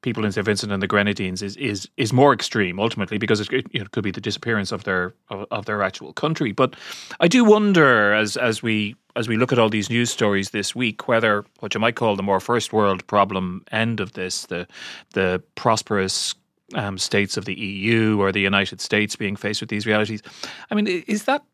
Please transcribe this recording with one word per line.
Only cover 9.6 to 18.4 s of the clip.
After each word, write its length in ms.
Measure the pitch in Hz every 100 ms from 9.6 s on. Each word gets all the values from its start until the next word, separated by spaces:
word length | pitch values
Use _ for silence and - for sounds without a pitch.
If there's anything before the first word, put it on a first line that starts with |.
| 110
these 200 | 107 98
news 220 | 117 120
stories 400 | - 107 98 98
this 240 | 107 98 120
week, 320 | 120 - -
whether 360 | 113 113 104 - _
what 140 | 104
you 60 | 110
might 160 | 113 120
call 200 | 117 101
the 60 |
more 180 | 101 95
first 320 | - 120 -
world 360 | 110 104 92 -
problem 560 | 104 98 95 92 92 -
end 280 | 110 113 110
of 140 | 95
this, 320 | - 92 - -
the, 220 | 85 92 - - - _
the 280 | - 92 92 - -
prosperous, 800 | 123 113 - 104 95 - - - _ _ _ -
um, 220 | 104 95
states 380 | - 104 101 -
of 100 | 98
the 140 | -
E 120 | 104
U 500 | 98 107 113 110 104
or 100 | 98
the 100 | 98